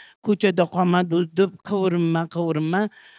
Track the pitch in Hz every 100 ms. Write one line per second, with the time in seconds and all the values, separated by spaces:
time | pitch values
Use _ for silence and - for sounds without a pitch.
0 | - _ - 208 202 180 170 180 180 180
1 | 180 165 165 165 196 196 - 202 185 175
2 | 165 165 165 170 170 156 156 185 208 -
3 | -